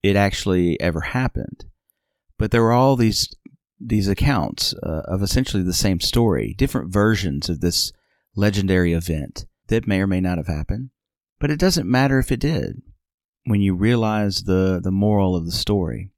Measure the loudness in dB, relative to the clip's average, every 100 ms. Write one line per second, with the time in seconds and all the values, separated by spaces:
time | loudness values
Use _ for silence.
0 | 2 2 2 0 0 2 2 0 -2 -4
1 | -4 -4 -4 -4 -10 -12 -20 _ _ _
2 | _ _ _ _ 0 2 4 4 4 4
3 | 2 2 -6 -8 -20 _ _ _ -4 -2
4 | 0 2 2 2 -2 -4 -6 -4 -6 -6
5 | -4 -2 0 0 0 -2 0 0 0 0
6 | 0 2 2 2 -2 -2 -2 -2 -2 2
7 | 2 2 -2 -4 -4 -2 0 0 -4 _
8 | _ _ _ 0 0 2 2 2 2 0
9 | -2 -6 -6 -14 -18 _ -4 -2 0 0
10 | 0 0 0 -2 -4 -6 -4 -6 -8 _
11 | _ _ _ _ -2 2 2 2 0 2
12 | 2 2 0 -2 -2 -2 -4 -8 -16 -20
13 | _ _ _ _ -2 0 2 2 2 2
14 | 2 0 0 -2 0 2 2 0 -2 0
15 | 2 4 2 0 -2 -4 -2 0 0 -6
16 | -12